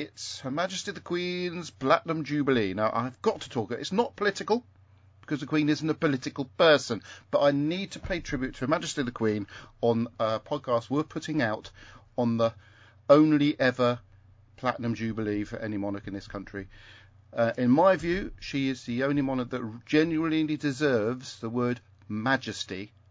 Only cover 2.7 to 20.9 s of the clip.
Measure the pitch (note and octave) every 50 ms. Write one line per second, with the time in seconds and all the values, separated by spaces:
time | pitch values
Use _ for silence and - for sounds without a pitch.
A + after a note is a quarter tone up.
2.7 | F#2+ G2+ A2 A2 - A2+ A#2 B2+ B2 _ - A3 - - - - - B2+ G#2+ -
3.7 | A#2+ - D3 - F#3 G3+ A#3+ - - - G#3 G#3 F#3+ - F3+ - G#3 B3 - -
4.7 | _ - - _ - _ _ - _ _ - - D3 C#3 C#3+ B2+ D3+ D#3 D3+ D3
5.7 | D3+ C#3+ D3+ D#3+ D3+ - - D#3 C#3 C3 - D3+ C#3+ - C#3 - - - E3+ E3
6.7 | D3+ C3+ - - A#2 G2 - - - - - _ - - C#3+ C#3+ C#3+ C#3 C#3+ D3+
7.7 | F3 F#3 G3 F#3 - - - - F#3+ E3+ - - D#3 B2+ C3 B2+ - - C3 A#2+
8.7 | D#3 F3 E3+ D3+ - - C3+ A#2+ A#2+ - A2+ A2 G#2 G#2+ G2+ - - - - -
9.7 | - - - A#2 A#2 A2+ A2+ A#2+ - - A#2 A2 A2 G#2+ - - D3 D3 - -
10.7 | B2 A#2 A2+ - C3 C#3+ D#3 - - E3 - - D3+ D#3 B2+ A2 G#2+ - - -
11.7 | - - - - - - - _ _ - B2 A#2 A#2 A2+ A#2 A2+ - - - -
12.7 | - - - - - - _ - C#3 D3+ D#3 D#3 D3+ D3 C#3+ D3 - - C#3 B2+
13.7 | B2 B2+ B2 A#2+ B2 A#2+ - - - - _ - - - - _ _ - - B2+
14.7 | A#2 - A#2 A#2 A2+ G2 A2+ A2+ A2 A2 A2 G#2+ G#2 G#2 G#2 G2+ - - A2+ A2
15.7 | G#2+ G2+ G2 G2+ G2+ G2+ F#2+ G2 G2 G2 - - - G2+ G2 - - G2 G2 F#2
16.7 | - - - - - - - - _ - - _ - - A#2 A2+ A2+ - B2+ A#2+
17.7 | B2 D3+ F3 F#3+ F#3+ D3+ D#3 E3+ F3 G3 G#3 - - - - - - C#3+ C3+ C3+
18.7 | C3 B2+ - - A#2+ A#2+ C3 C#3 C#3+ C#3+ C3+ C3+ C3+ C3 B2 A#2+ - B2 B2 A2
19.7 | A2 A#2+ - - - D3+ D#3+ E3+ E3 D#3 D#3+ D#3+ D#3 D#3 D#3 D3+ D3+ C#3+ C#3+ D3
20.7 | C3+ A#2+ D3+ C#3+